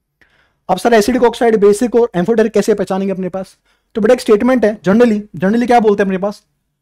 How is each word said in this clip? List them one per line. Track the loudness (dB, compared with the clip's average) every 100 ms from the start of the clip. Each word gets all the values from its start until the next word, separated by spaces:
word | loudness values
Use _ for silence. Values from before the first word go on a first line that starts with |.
| _ _ _ _ _ _ -6
अब | -4
सर | 2
एसिडिक | 2 2 2
ऑक्साइड, | 0 0 0 2
बेसिक | 2 2 0
और | 0 0 -2
amphoteric | -2 0 0
कैसे | 0 0
पहचानेंगे | -2 -2 -4 -4
अपने | -6 -8
पास? | -10 -12 _ _ _ _
तो | -6
बेटा | 0
एक | 0
स्टेटमेंट | 2 0 2 0
है, | 0 -2
generally, | 0 2 2 0 -6 -4
generally | -2 0 2
क्या | 2
बोलते | 2 0
हैं | -2
अपने | -4
पास, | -6 -10 _ _ _ _